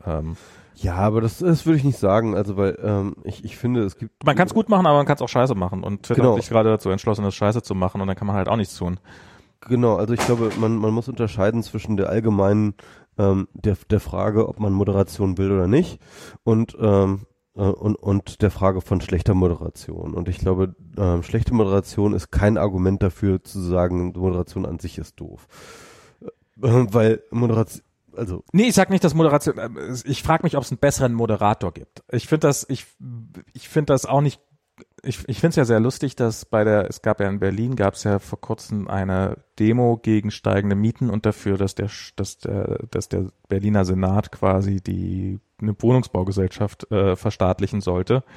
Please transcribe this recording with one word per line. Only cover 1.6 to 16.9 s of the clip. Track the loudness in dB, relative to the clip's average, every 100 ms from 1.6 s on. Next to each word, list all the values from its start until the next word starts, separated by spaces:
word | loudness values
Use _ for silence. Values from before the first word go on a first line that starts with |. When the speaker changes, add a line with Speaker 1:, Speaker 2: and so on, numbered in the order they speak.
| 2
Speaker 2:
würde | 0
ich |
nicht | 0 0
sagen, | 2 2 2 -2
also, | -2 -2
weil, | -2 -2
ähm, | -2 -2 -4 -6
ich, | -12 -12
ich | -14 -6
finde, | -2 0
es | -2 -4
gibt | -14 _
Speaker 1:
Man | 0 2
kann's | 2
gut | 2 2
machen, | 4 6
aber | 4
man | 4
kann's | 0
auch | 0
scheiße | 0 2
machen | 0 -2 -4
und | -6 -6
Twitter | -2 2
Speaker 2:
Genau. | 4
Speaker 1:
hat | 4
sich | 2
gerade | 2 4
dazu | 2 0
entschlossen, | -2 0 0
das | -2
scheiße | 0 0 0
zu | -2
machen | -2 -2 -2
und | -6
dann | -4
kann | -4
man | -2
halt | 0
auch | 0
nichts | -2 -4
tun. | -6 -6 -10 -20 -20 -20 _ _ -2
Speaker 2:
Genau, | 2 2 2
also | 0
ich | -2
glaube, | 0 0 0 0
man, | 0 0
man | 0
muss | -2 -4
unterscheiden | -4 -4 0 0 0
zwischen | -4 -8 -4 -2
der | 0
allgemeinen, | 0 2 2 4 4 2 -2 -16 -20 _ 0
ähm, | 2 2 0
der, | -4 -2 -2 0
der | -2
Frage, | -2 -2 0 2 0
ob | 0
man | 0
Moderation | 0 2 2 0 0 -2 0
will | 0
oder | 2 4
nicht | 4 2 -6 _ -20 -20 -6
und, | 0 2 0 0
ähm, | 2